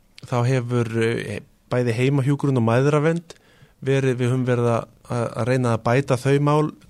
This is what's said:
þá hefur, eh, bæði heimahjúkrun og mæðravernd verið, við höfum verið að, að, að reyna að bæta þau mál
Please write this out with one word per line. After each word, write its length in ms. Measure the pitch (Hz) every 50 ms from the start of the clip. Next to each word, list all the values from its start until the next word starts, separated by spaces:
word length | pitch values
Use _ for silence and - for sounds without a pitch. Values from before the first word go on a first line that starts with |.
| _ _ _ - -
þá 120 | - 131 120 120
hefur, 440 | 123 135 127 120 120 123 120 117 113 113
eh, 420 | 113 113 113 117 113 98 92 104 - - - _ _ _ _
bæði 240 | - 127 123 123 110
heimahjúkrun 640 | 120 127 135 143 143 123 143 143 139 - 139 135
og 60 | 123 113
mæðravernd 720 | 113 117 127 135 147 147 147 143 165 165 170 - - - - _ _ _ _ - _ _ _
verið, 340 | - 131 135 135 131 131 127
við 140 | 120 127 120
höfum 140 | 127 131 127
verið 220 | 127 123 120 120
að, 200 | 117 117 113 - - - _ _ -
að, 160 | 120 120 117 117 -
að 100 | - 113
reyna 300 | 120 131 131 123 120 113
að 60 | 110 -
bæta 340 | 120 120 131 143 - 135
þau 220 | 117 - 139 139 143
mál 300 | 147 147 147 151 151 160 - - -